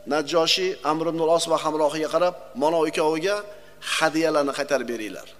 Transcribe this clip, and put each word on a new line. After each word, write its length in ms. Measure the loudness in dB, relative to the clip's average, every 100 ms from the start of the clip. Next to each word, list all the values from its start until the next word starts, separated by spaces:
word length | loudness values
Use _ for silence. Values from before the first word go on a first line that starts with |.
Najjoshi 640 | -2 -2 0 2 2 2 0 -2
Amr 240 | -2 0 -2
ibn 120 | 0
al-Os 260 | 2 2 2
va 100 | 0
hamrohiga 520 | 0 0 0 0 -2
qarab, 260 | 2 0 -2 -14
"Mana 280 | 0 2 2 2
ikkoviga 480 | 2 2 2 0 -4 -6 -18 -20 -14 -6
hadyalarni 680 | 2 2 4 2 2 0
qaytarib 340 | -2 0 -2 -2
beringlar. 400 | -6 -8 -10 -16 -20